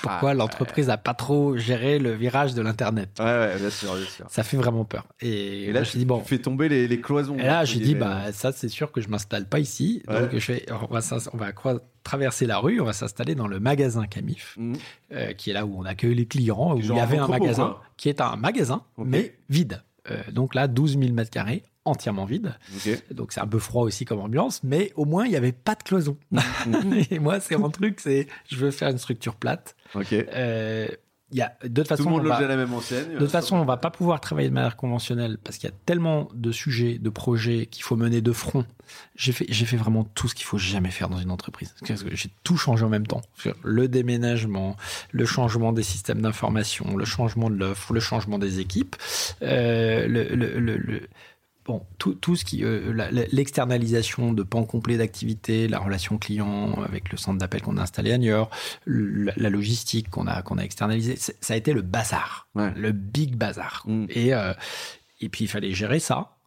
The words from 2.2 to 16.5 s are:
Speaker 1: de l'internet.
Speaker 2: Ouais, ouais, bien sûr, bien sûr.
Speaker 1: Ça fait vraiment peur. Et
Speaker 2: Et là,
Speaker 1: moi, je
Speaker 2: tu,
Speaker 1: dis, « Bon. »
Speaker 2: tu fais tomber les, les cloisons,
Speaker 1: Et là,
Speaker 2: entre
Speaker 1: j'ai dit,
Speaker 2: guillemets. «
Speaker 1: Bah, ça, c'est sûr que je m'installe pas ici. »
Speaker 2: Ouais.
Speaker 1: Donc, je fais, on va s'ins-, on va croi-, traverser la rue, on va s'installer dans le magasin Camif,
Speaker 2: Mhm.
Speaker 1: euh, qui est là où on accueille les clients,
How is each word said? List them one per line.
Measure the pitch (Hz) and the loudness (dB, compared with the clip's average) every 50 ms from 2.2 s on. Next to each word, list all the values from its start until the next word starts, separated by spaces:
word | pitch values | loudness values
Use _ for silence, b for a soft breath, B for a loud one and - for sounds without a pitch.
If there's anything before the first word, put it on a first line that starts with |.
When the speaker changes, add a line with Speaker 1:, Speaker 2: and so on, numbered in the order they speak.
| 120 120 127 139 143 135 123 | 0 2 2 2 2 2 2
Speaker 1:
de | 120 | 0
l'internet. | 110 110 110 - 123 104 110 107 95 98 - - | 0 0 0 0 0 0 2 0 -2 -4 -4 -2
Speaker 2:
Ouais, | 110 | 0
ouais, | 117 120 120 113 104 90 98 | 2 4 4 4 2 2 0
bien | 101 104 | -2 -2
sûr, | 104 - 101 98 92 | -2 -4 -4 -4 -2
bien | 95 95 | -4 -4
sûr. | 95 - - - - | -6 -10 -14 -16 -6
Speaker 1:
Ça | - 110 110 | -2 -2 0
fait | - 143 | 0 0
vraiment | 135 120 123 117 113 107 | 2 2 2 2 0 -2
peur. | 104 - 113 - - _ _ | -2 -6 -8 -10 -12 _ _
Et | 123 117 107 101 101 98 101 101 101 | -4 -4 -2 -2 -4 -4 -6 -6 -4
Speaker 2:
Et | 104 | 0
là, | 107 131 | 0 0
Speaker 1:
moi, | |
je | 139 110 | 0 0
Speaker 2:
tu, | - 123 | 0 0
Speaker 1:
dis, « | 127 | 2
Bon. » | 127 127 113 | 2 2 0
Speaker 2:
tu | 104 - | 0 0
fais | 139 123 | -2 0
tomber | - 131 135 135 156 156 | 0 -2 0 2 2 4
les, | 143 127 123 | 4 4 4
les | 117 120 120 | 4 2 0
cloisons, | 120 - 143 147 143 139 143 | 0 0 0 0 0 0 -2
Speaker 1:
Et | 131 | 0
là, | 127 131 156 170 | 2 2 4 4
Speaker 2:
entre | 160 120 | 2 2
Speaker 1:
j'ai | 117 120 | 2 2
dit, | 110 | 4
Speaker 2:
guillemets. « | 135 151 123 | 4 4 4
Speaker 1:
Bah, | 120 98 95 95 101 107 | 2 0 0 -2 -4 -6
ça, | 104 - - 131 | -6 -2 -2 -2
c'est | 135 - - 113 | -2 -2 -6 -8
sûr | - - 151 147 | -4 -6 -6 -4
que | - 123 | -4 -4
je | 107 104 | -4 -2
m'installe | 107 104 101 - 104 104 95 - | -4 -4 -4 -4 -4 -6 -2 -2
pas | 143 151 | 0 0
ici. » | 147 - - - 131 190 240 202 - - | 0 -2 -2 0 0 0 0 -2 -2 -2
Speaker 2:
Ouais. | 110 113 | 0 0
Speaker 1:
Donc, | 123 120 123 | 0 0 0
je | 117 | -2
fais, | 113 - 123 - - - 113 104 117 - | -2 -2 -2 -4 -4 -6 -6 -6 -6 -4
on | 123 | -2
va | 113 | -4
s'ins-, | 113 - 127 120 - - | -2 -2 -4 -6 -6 -6
on | - | -6
va | 113 104 98 | -6 -6 -6
croi-, | 101 - - 131 123 117 - _ _ _ _ | -8 -4 -2 -2 -2 -2 -4 _ _ _ _
traverser | - - 139 139 127 - - 131 | -4 -2 0 0 0 2 2 0
la | 113 101 98 | 2 2 2
rue, | 117 165 240 233 | 2 2 2 2
on | 143 | 2
va | 110 | 0
s'installer | 104 - - 110 - - 123 151 160 | -2 -2 -6 -6 -6 -4 -4 -2 -2
dans | 131 110 104 | -2 -2 -2
le | 98 95 | -2 0
magasin | 104 131 147 139 139 127 113 117 107 | 2 2 4 4 4 2 2 0 -2
Camif, | 104 - 104 - 113 - - - - - - | -2 -4 -6 -6 -6 -6 -6 -10 -14 -10 -8
Speaker 2:
Mhm. | 113 117 127 147 B B B B _ _ | -6 -4 -6 -6 B B B B _ _
Speaker 1:
euh, | 147 131 120 107 | -6 -6 -6 -6
qui | 104 - - 107 | -6 -6 -6 -4
est | 98 | -4
là | 101 107 | -2 -2
où | 104 98 | -4 -4
on | 92 92 | -6 -6
accueille | 92 95 - 120 117 120 | -6 -4 0 2 2 4
les | 120 117 | 2 2
clients, | 113 - 139 120 110 | 0 2 2 2 2